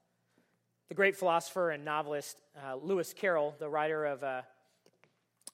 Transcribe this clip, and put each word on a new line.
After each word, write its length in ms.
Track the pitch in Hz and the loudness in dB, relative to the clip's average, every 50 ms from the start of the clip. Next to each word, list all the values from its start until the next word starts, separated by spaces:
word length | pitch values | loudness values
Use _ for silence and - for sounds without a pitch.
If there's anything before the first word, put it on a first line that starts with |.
| _ _ _ _ _ _ _ _ _ _ _ _ _ _ _ _ _ - | _ _ _ _ _ _ _ _ _ _ _ _ _ _ _ _ _ -6
The 60 | 170 | 0
great 220 | 170 196 196 190 | 4 4 4 4
philosopher 540 | - 185 180 165 170 165 - - 190 180 170 | 4 2 4 4 4 2 0 -2 0 0 0
and 140 | 156 143 147 | 0 -2 -2
novelist, 560 | 156 151 151 156 147 151 147 139 - - - _ _ - 147 139 | -2 -2 -2 -2 -2 -4 -4 -4 -6 -12 -18 _ _ -18 -14 -10
uh, 120 | 135 131 | -8 -8
Lewis 360 | 131 135 175 196 185 160 - - | -6 -2 0 0 0 0 -2 -4
Carroll, 420 | - - 190 175 156 147 147 147 - | 0 2 2 4 4 2 0 -2 -4
the 100 | 160 147 | -6 -2
writer 380 | 147 151 151 156 160 156 151 | 0 0 0 2 2 0 0
of, 160 | 147 139 131 147 | 0 -2 -2 -4
uh, 200 | 135 131 127 127 - _ _ _ _ _ _ _ - _ _ _ - _ _ _ _ _ _ - - | -4 -4 -4 -8 -10 _ _ _ _ _ _ _ -20 _ _ _ -20 _ _ _ _ _ _ -20 -20